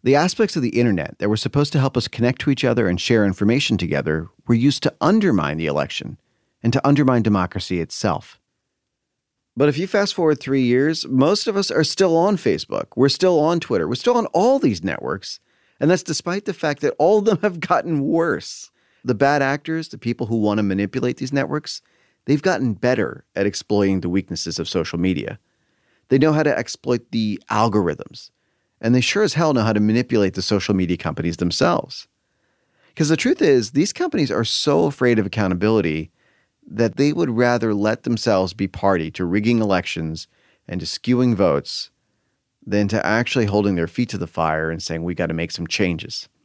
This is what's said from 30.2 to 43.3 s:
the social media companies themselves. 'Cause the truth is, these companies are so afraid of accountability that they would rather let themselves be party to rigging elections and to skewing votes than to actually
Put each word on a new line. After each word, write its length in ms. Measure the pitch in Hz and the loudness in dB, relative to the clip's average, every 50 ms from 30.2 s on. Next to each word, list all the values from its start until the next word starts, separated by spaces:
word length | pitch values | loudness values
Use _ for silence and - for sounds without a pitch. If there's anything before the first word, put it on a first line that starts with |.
| 101 92 | 2 2
the 80 | - 95 | 0 -4
social 340 | - - 107 98 - - 101 | -4 -2 -2 -2 0 0 0
media 220 | 92 92 85 90 | 0 2 0 -2
companies 400 | - - 82 73 - 80 85 82 | -2 -2 -6 -6 -4 -4 -6 -4
themselves. 720 | - 87 87 - - - 175 170 - - - - - - _ _ _ _ _ _ _ _ _ _ _ _ _ _ _ _ _ _ | -2 -2 -2 0 2 2 2 2 0 -4 -8 -16 -18 -18 _ _ _ _ _ _ _ _ _ _ _ _ _ _ _ _ _ _
'Cause 140 | - 160 147 | -2 0 0
the 60 | 160 147 | 2 0
truth 240 | - 247 - - | 2 -2 0 2
is, 300 | 202 165 135 123 110 104 | 4 4 4 4 2 0
these 200 | 131 139 175 - | 0 0 0 0
companies 380 | - - 359 339 - 196 147 123 | -2 -4 -4 -4 -2 -2 -2 0
are 120 | - 98 | 0 -2
so 440 | 113 - - - - 147 143 165 170 | -2 -2 -2 -2 0 2 2 2 2
afraid 320 | 151 139 - 131 123 120 107 | 0 0 0 2 2 4 2
of 80 | 95 | 0
accountability 840 | 98 - 110 104 92 92 87 98 107 113 107 90 82 78 80 80 - _ _ _ _ _ _ _ _ _ _ _ | -2 -2 -2 0 0 0 0 0 2 2 2 2 0 -2 -4 -6 -10 _ _ _ _ _ _ _ _ _ _ _
that 300 | - - 110 117 107 - | -12 -2 -2 -2 -2 0
they 160 | - 143 147 | 0 0 0
would 160 | 156 170 170 135 | 2 0 -2 -2
rather 460 | 113 113 123 120 120 117 113 110 104 | 0 0 2 2 2 0 0 0 0
let 300 | 101 104 107 - - - | 0 0 0 -2 -2 -2
themselves 500 | 120 120 110 - 120 104 92 92 90 92 | -4 -4 0 0 2 2 2 0 -2 -2
be 140 | 110 101 92 | -4 -6 -6
party 420 | - - - 98 95 85 80 80 | -4 -2 0 2 2 2 -2 -4
to 160 | - - 92 | -6 -6 -4
rigging 320 | 85 92 107 104 117 120 113 | -2 -2 0 0 2 0 2
elections 680 | 110 101 95 87 85 - - 85 82 80 80 80 - _ _ _ _ _ _ _ _ | 2 2 2 0 0 -2 -8 -6 -6 -6 -8 -10 -12 _ _ _ _ _ _ _ _
and 140 | - 90 90 | -10 -8 -8
to 60 | 82 | -8
skewing 480 | - - - - 123 127 120 127 123 113 | -8 -10 -6 -2 0 2 2 4 2 2
votes 560 | 92 101 85 71 71 - - - - - - _ _ _ _ _ _ _ _ _ _ _ _ _ _ _ | 2 2 2 2 0 -2 -6 -10 -10 -10 -12 _ _ _ _ _ _ _ _ _ _ _ _ _ _ _
than 220 | - 98 104 104 101 | -4 -2 0 0 0
to 160 | 113 - - | -2 -2 0
actually 400 | 87 110 117 120 - | 0 0 0 0 0